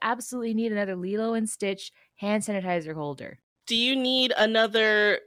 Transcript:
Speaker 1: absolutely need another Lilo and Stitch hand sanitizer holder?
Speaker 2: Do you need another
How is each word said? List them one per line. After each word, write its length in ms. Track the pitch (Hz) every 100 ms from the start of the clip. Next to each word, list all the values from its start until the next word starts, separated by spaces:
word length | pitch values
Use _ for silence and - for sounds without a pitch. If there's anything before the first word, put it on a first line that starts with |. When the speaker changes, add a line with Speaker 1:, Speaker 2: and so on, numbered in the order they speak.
Speaker 1:
absolutely 540 | 220 240 - 247 226 220
need 160 | 226
another 220 | 208 196 180
Lilo 380 | 185 208 226 226
and 140 | 220
Stitch 440 | - 202 196 - _ _ -
hand 260 | 202 214
sanitizer 520 | 214 202 185 175 156 156
holder? 440 | 147 135 - - _ _ -
Speaker 2:
Do 80 | 226
you 200 | 247 269
need 380 | 254 262 254 -
another 840 | 214 226 226 220 214 214 208 180